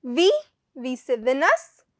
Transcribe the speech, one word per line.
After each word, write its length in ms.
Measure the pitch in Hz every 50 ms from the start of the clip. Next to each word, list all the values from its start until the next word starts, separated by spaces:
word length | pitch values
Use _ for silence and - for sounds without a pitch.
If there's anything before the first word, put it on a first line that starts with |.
| -
वी, 260 | 247 240 294 349 392 587 605 605 _ _ _ _ _ _ 277
वी 180 | 240 262 254
से 200 | - - - 254
विनस 680 | 226 220 254 262 277 311 392 659 659 - - - _ _ _ _